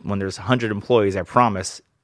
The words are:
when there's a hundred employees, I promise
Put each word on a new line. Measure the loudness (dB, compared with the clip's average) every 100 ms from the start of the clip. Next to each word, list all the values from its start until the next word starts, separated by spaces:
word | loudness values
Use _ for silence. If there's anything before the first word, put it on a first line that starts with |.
when | -8 -6
there's | -6 -6
a |
hundred | -2 0 0
employees, | -4 2 2 4 0
I |
promise | 0 2 2 0 -6 -12 _ _